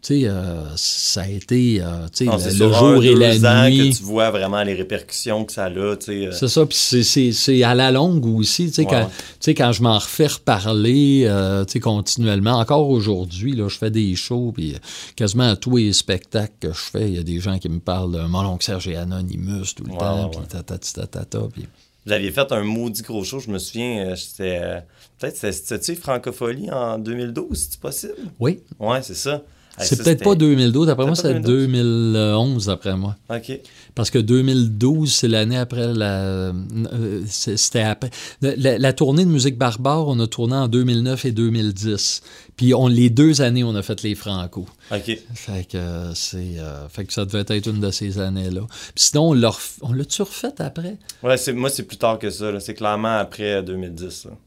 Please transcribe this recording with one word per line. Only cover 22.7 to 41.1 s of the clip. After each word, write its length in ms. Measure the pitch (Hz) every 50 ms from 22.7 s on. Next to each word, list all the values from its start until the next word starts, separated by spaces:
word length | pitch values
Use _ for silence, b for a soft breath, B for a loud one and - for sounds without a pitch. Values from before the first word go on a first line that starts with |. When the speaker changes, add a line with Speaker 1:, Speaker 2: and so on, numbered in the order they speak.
| 110 113 117 120 107 - 110
Speaker 2:
gros 220 | - 117 107 95
show, 160 | 92 131 135
je 100 | 135 113
me 80 | 104 92
souviens, 480 | - - - 113 120 123 120 107 98
euh, 80 | 92 92
c'était, 440 | 90 - - - - 101 92 90 87 87
euh, 180 | 90 87 87 85 b b b b b b _
peut-être, 160 | - 139 -
c'était, 180 | - - 107 92
c'était-tu 420 | - - - 117 104 - - 170
Francophonie 720 | 175 - - 131 123 123 127 120 - 123 117 123 139 - -
en 280 | - 131 123 117 113 110
deux 160 | 110 110 117
mille 180 | 120 123 120 117
douze, 360 | 113 - - - - - -
c'est 100 | - -
possible ? 340 | - 139 135 - - - 415 415 262 180 - _
Speaker 1:
Oui. 200 | 117 131 185 185 - _ - _
Speaker 2:
Ouais, 220 | 104 107 120 135 127
c'est 140 | - 95
ça. 260 | - - 135 143 147 147 b b b b b b -
Hey, 60 | 98
Speaker 1:
C'est 80 | 92 139
Speaker 2:
ça, 80 | 113 113
Speaker 1:
peut-être 140 | 165 165 131
Speaker 2:
c'était 60 | - 202
Speaker 1:
pas 40 | 202
deux 200 | 165 156 151 147
mille 160 | 131 127 120 113
douze, 160 | 135 165 160
d'après 180 | 143 120 131
moi, 80 | 139 170
Speaker 2:
C'était 140 | 165 - 151 131
pas 0 |
Speaker 1:
c'est 40 | 117
Speaker 2:
deux 260 | 110 117 123 131 135 131
mille 140 | 127 123 120
douze. 300 | 120 117 117 117 113 110
Speaker 1:
deux 60 | 110 107
mille 120 | 107 104
onze, 300 | 107 117 135 135 120 101
d'après 300 | 101 95 87 - 98 92
moi. 180 | 92 98 101 104 - _ _
Speaker 2:
OK. 300 | 117 120 113 - 131 139 - B B B B B B
Speaker 1:
Parce 160 | - 113 -
que 80 | - 127
deux 240 | 113 107 123 127 131
mille 340 | 135 135 131 120 113 110
douze, 360 | 104 113 127 151 160 156 143 123
c'est 140 | - - 120
l'année 280 | 110 110 107 110 123
après 360 | 127 123 123 - 120 117 120 120
la, 260 | 113 107 101 98 95 95
euh, 1000 | 95 95 95 92 92 90 90 95 101 113 113 113 - - 117 113 107 98 101 87 110
c'est, 280 | - - - - 101
c'était 260 | 107 - - - 120 107
après. 280 | 107 104 - - 127 B B B B B B -
La, 140 | 135 139
la, 220 | - 131 135 127 -
la 140 | 131 135 131
tournée 320 | 131 160 135 139 156 185
de 60 | 180
Musique 260 | 165 143 120 139 127
Barbare, 520 | 117 135 123 113 110 123 135 147 160 160 143
on 100 | 135 120
a 80 | 113
tourné 280 | 113 - - 120 117 131
en 100 | 135 135
deux 160 | 120 113 123 127
mille 200 | 127 120 117 120
neuf 200 | 127